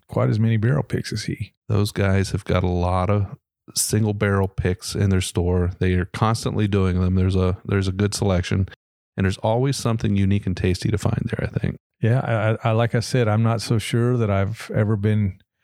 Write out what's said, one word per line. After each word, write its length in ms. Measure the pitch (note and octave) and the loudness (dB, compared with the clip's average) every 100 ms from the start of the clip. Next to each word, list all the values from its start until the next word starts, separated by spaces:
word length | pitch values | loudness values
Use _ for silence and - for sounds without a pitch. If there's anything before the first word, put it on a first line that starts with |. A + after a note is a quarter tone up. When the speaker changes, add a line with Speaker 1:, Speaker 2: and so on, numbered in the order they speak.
| - | -2
Speaker 1:
quite 200 | - B2 | -2 0
as 100 | A2 | 2
many 180 | A2+ A2+ | 2 2
barrel 240 | A2+ D3 | 2 0
picks 300 | - - - | -2 -4 -4
as 120 | A2 | -8
he. 300 | - - G#2 _ - | -6 -8 -10 _ -2
Speaker 2:
Those 240 | G#2+ G2+ | 0 0
guys 380 | - G2 F#2+ F#2+ | 0 0 2 0
have 140 | - | -4
got 180 | - F2+ | 0 0
a 60 | F#2 | 2
lot 400 | F2+ F2+ F#2 F#2 | 0 0 0 0
of 280 | G#2 G2 - _ _ - | 0 -2 -8 _ _ -12
single 380 | - - A2 A2 | -6 -2 0 0
barrel 340 | G#2 G#2 G2 F#2+ | 0 0 0 0
picks 460 | - F2+ F2+ - | -2 -2 -2 -6
in 160 | G2+ G2 | 0 2
their 100 | F#2+ | 2
store. 500 | - - F2 F2+ F2+ - | 0 -2 0 0 0 0
They 160 | F#2 | 0
are 100 | F2+ F2 | 0 -2
constantly 600 | - A2 A2+ B2+ - G#2+ | 0 0 0 -2 -2 0
doing 320 | G2+ F#2+ F2+ | 0 0 0
them. 140 | F#2 | 0
There's 220 | F#2 F#2 F#2+ | 2 2 2
a, 200 | F#2 F#2+ | 0 -2
there's 240 | G#2+ G2+ F#2+ | -2 0 0
a 40 | |
good 220 | F#2+ G#2 | 0 -2
selection, 540 | - G2+ F2+ - G2 F#2+ - _ _ _ - | 0 0 0 0 0 -2 -6 _ _ _ -2
and 80 | |
there's 140 | F#2+ G2+ | -2 0
always 380 | A2 A#2 C#3 B2+ | 0 0 0 -2
something 400 | A#2+ A2+ A2 G2+ | -2 -2 0 2
unique 300 | G2 G2+ F#2+ | 2 0 -2
and 100 | F2+ | -2
tasty 340 | F#2+ F2+ - | 0 0 -2
to 80 | A2+ | -2
find 320 | - - - | -2 -2 -4
there, 180 | - - | -4 -4
I 80 | - | -2
think. 180 | - - _ _ | -4 -6 _ _
Speaker 1:
Yeah, 180 | A2 B2+ | 0 2
I, 300 | B2+ A2+ G#2+ A2+ A#2 | 0 0 0 0 0
I, 20 | |
I, 20 | |
like 220 | A2 A#2 | 0 2
I 60 | A#2+ | 0
said, 280 | - B2+ A2 | 0 0 2
I'm 140 | G#2+ | 2
not 200 | A2+ A2+ | 2 0
so 160 | - A2+ | 0 -2
sure 380 | - A#2 A#2+ B2 | 0 0 2 2
that 120 | A2 | 2
I've 400 | G2 G2 A2+ - | 0 0 -4 -4
ever 220 | G3 G#2 G#2+ | 0 2 2
been 420 | G#2+ G#2+ G2+ - _ _ | 2 2 0 -2 _ _